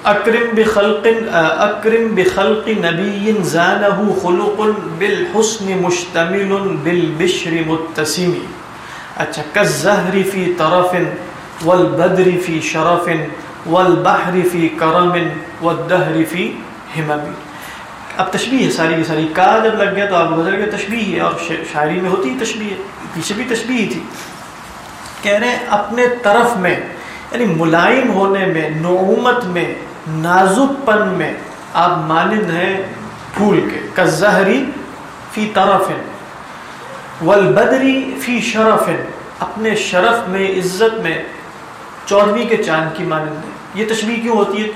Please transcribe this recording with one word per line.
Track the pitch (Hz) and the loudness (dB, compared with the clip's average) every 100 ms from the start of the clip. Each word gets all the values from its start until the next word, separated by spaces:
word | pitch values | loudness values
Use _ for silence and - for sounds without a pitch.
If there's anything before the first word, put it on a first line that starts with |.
اکرم | 214 196 226 233 233 | 2 2 2 2 2
بخلق، | 220 214 202 208 214 226 226 - | 2 4 4 2 4 2 2 2
آ، | 170 | 2
اکرم | 160 - 208 208 220 226 226 | 2 2 0 2 2 2 2
بخلق | 185 185 196 208 214 - | 2 2 2 2 2 0
نبی | 208 170 165 208 202 208 208 | 0 0 0 -2 0 0 0
زانہ | 160 160 180 208 202 196 208 180 | 2 2 2 4 2 2 2 2
خلق، | 175 185 208 208 214 196 160 160 | 2 2 2 0 0 0 -4 -2
بالحسن | 202 190 175 208 220 - 190 185 | 0 0 0 2 2 0 -2 0
مشتمل، | 175 175 - 170 170 196 196 196 190 156 | 0 0 -2 -2 0 0 0 0 0 -2
بالبشر | 151 175 160 151 180 - 170 165 160 | 0 2 0 2 0 0 -2 -2 0
متسم۔ | 160 - - 151 - 175 - - - - - - - - - | -2 -4 -4 -2 0 0 -2 -6 -12 -16 -16 -16 -14 -14 -6
اچھا، | 151 - 147 | -6 -6 -2
کالزہر | 202 175 143 170 202 180 196 190 | 2 2 2 2 2 2 2 0
فی | 196 180 175 | 0 -2 0
طرف، | 156 180 180 180 156 - - - - - | 2 4 2 0 -2 -4 -10 -14 -16 -2
والبدر | 165 180 180 143 180 170 180 170 - | 2 4 4 4 2 4 4 2 0
فی | 160 | -2
شرف، | - 160 165 175 175 160 151 - - - - | -2 0 2 2 0 -2 -4 -10 -14 -12 0
والبحر | 175 180 156 - 170 180 180 170 | 4 4 4 4 2 2 2 2
فی | 175 160 | 2 0
کرم، | - 165 175 175 175 160 - - - | 2 2 4 4 2 -2 -6 -12 -4
والدہر | 165 160 - 180 151 160 160 | -2 -2 0 0 2 0 0
فی | 175 214 - - - - 160 | -2 -4 -6 -14 -16 -10 -6
ہمم۔ | 151 151 147 - - - - - - - - - | -2 -4 -4 -12 -14 -16 -14 -16 -16 -16 -12 -4
اب | - | -2
تشبیہ | - 233 262 180 | -2 0 0 0
ہے | |
ساری | - 160 | 0 0
کی | 160 | 0
ساری، | 156 156 156 | 0 0 0
کا | 180 196 220 | 4 4 6
جب | 220 214 | 2 2
لگ | 190 185 | 0 0
گیا | 202 | 0
تو | 175 | 2
آپ | 165 | 2
کو | 160 | 0
پتہ | 175 | 0
لگا | 196 214 202 | 0 -2 -4
تشبیہ | 196 233 196 | -4 -4 -2
ہے، | 165 | 0
اور | 170 165 165 | -2 -2 -4
ش-، | 160 - | -6 -4
شاعری | 151 151 180 | -2 0 0
میں | 185 | 0
ہوتی | 190 262 | 0 0
ہی | 254 | -2
تشبیہ | 220 226 208 | -4 -4 -6
ہے، | 190 196 - - | -8 -10 -12 -10
پیچھے | 165 160 | -8 -6
بھی | 202 254 226 | -6 -4 -4
تشبیہ | 226 247 | -2 -2
ہی | 202 | -2
تھی۔ | 165 - - - - - - - - - - - - | -4 -8 -14 -14 -16 -16 -16 -16 -16 -16 -16 -16 -6
کہہ | 208 208 | 0 2
رہے | 247 | 2
ہیں | 240 - | -2 0
اپنے | 208 202 233 247 240 | -2 0 2 2 4
طرف | 208 220 240 220 | 4 4 4 2
میں، | 180 156 - - - - - | 0 0 -6 -12 -14 -16 -8
یعنی | 240 | -2
ملائم | 226 160 165 165 190 254 226 | 0 2 4 4 4 4 2
ہونے | 190 196 196 185 | 2 2 2 2
میں، | 160 151 | 0 -2
نعومت | 156 175 185 190 233 247 247 | -2 0 2 2 4 4 2
میں، | 180 175 175 - - - 160 | 0 -2 -2 -6 -12 -12 -8
نازک | 156 170 185 190 208 277 277 226 | -2 2 4 6 4 2 2 2
پن | 208 190 | 2 2
میں | 175 151 - - - - | 0 -4 -6 -12 -16 -4
آپ | 170 175 170 | 0 2 0
مانند | 156 160 190 214 180 | 0 0 2 0 0
ہیں | 165 185 196 - - - - - | 0 -2 -2 -6 -10 -14 -14 -10
پھول | - 208 165 - | 0 4 4 2
کے، | - - | -6 -6
کالزہری | - 185 160 202 185 196 254 - - - - - - - | 0 2 4 2 4 2 2 -2 -6 -12 -14 -16 -16 -10
فی | - 208 | -4 -2
طرف | 196 196 185 165 151 - - - - - - - - - - - - | 2 4 2 0 -4 -8 -14 -16 -16 -16 -16 -16 -16 -16 -16 -16 -4
والبدری | 165 202 180 190 247 269 269 269 262 - | 4 6 6 4 4 4 4 2 -2 -6
فی | 240 240 | -2 -2
شرف، | - 220 220 208 - 165 - - - - | 0 2 4 4 2 -2 -6 -10 -14 -8
اپنے | 170 208 220 | -8 -2 0
شرف | 202 - 180 226 233 180 | 0 2 2 4 2 0
میں، | 196 190 | -2 0
عزت | 185 180 - 226 220 | 0 -2 2 2 2
میں | 165 - - - - - - - - - - | -4 -4 -8 -12 -16 -16 -18 -16 -18 -14 2
چودھویں | 202 202 214 - | 4 4 2 2
کے | 220 | 0
چاند | 165 160 160 - | 2 0 -2 -4
کی | |
مانند | 165 156 151 151 | -2 -2 -4 -8
ہیں۔ | - - - | -12 -14 -10
یہ | 185 220 | -6 -2
تشبیہ | 220 208 233 | -2 -2 -2
کیوں | 233 220 | 0 2
ہوتی | 196 208 | 2 0
ہے | 214 | -4